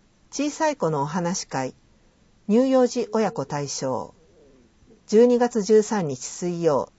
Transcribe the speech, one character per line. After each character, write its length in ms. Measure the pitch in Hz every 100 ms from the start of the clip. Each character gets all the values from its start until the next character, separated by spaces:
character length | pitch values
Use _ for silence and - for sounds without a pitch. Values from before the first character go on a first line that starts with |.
| _ _ _
小 200 | - 294
さ 200 | - 311
い 60 | 294
子 140 | 160
の 120 | 151
お 40 | 147
話 400 | 180 170 185 -
会、 280 | 139 131 - _ _ _ _ _ _ -
乳 220 | 220 262
幼 160 | 262 247
児 220 | 247 -
親 200 | 220 202
子 120 | 151
対 220 | 135 147 143
象。 480 | - 135 117 80 - _ _ _ _ _ _ _ _ -
十 200 | 214 247
二 120 | 240
月 240 | 240 226
十 200 | 190 214
三 260 | 208 214 156
日 180 | 135 -
水 360 | - 175 170
曜、 280 | 165 131 -